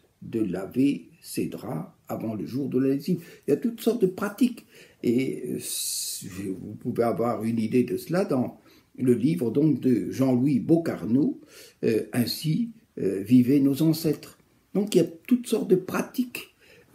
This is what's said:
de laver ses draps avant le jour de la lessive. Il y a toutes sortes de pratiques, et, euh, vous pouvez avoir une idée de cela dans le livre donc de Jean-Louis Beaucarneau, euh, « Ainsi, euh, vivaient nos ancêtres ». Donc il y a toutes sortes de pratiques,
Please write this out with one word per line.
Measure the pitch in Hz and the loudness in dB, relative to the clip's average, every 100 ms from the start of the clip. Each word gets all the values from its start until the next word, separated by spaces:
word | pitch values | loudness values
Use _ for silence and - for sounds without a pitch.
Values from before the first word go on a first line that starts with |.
| _ _ | _ _
de | - 117 | -8 -4
laver | 101 90 95 123 139 - - _ | -2 -4 -4 0 2 0 -6 _
ses | - - 90 | -10 -6 -6
draps | 85 101 160 - - - | -6 -8 -8 -10 -14 -10
avant | 107 113 | -8 -6
le | 107 | -6
jour | - 123 131 | -6 -6 -2
de | 123 | 0
la | 135 | 2
lessive. | 139 151 175 - - - | 0 0 -2 -4 -10 -2
Il | |
y | |
a | 143 | 0
toutes | 240 - | 0 -2
sortes | - 214 | -2 2
de | 185 | 2
pratiques, | - 202 - 254 - - - - _ | 0 -6 2 0 0 -14 -20 -20 _
et, | - 120 131 - - | 0 2 0 -4 -6
euh, | 127 - - - - - - - 92 98 95 | -6 -6 -6 -6 -6 -8 -10 -12 -8 -8 -8
vous | 95 | -10
pouvez | 104 127 117 | -10 -4 0
avoir | 117 104 117 104 | 0 0 -2 -2
une | 110 113 | -2 -2
idée | 107 127 | 0 2
de | 123 90 | 2 -2
cela | - - | -2 -2
dans | 196 135 117 - _ - _ - | 0 0 -2 -6 _ -20 _ -2
le | 127 | 2
livre | 117 127 170 117 | 2 2 0 0
donc | 120 156 123 | 2 2 2
de | 131 117 90 | 2 2 0
Jean-Louis | 110 131 123 139 127 | 0 2 2 2 2
Beaucarneau, | 110 165 165 95 87 123 170 - - - - _ | 4 2 2 -4 0 2 2 -2 -10 -20 -20 _
euh, « | 123 110 - | 0 0 0
Ainsi, | - 113 - 156 156 233 - _ - | -2 -2 -2 -2 -2 -2 -8 _ -6
euh, | 98 95 | -2 -2
vivaient | 101 127 120 143 | 4 6 6 4
nos | 135 135 | 4 4
ancêtres ». | 160 156 160 143 - - _ _ _ | 2 2 0 -4 -6 -20 _ _ _
Donc | 185 208 | -4 0
il | 175 | 2
y | |
a | - - - | 2 -2 0
toutes | 247 - | 0 2
sortes | 220 - | -2 2
de | 262 | 2
pratiques, | - - - - 247 - - _ _ - _ | 2 -4 -4 -4 -6 -8 -16 _ _ -20 _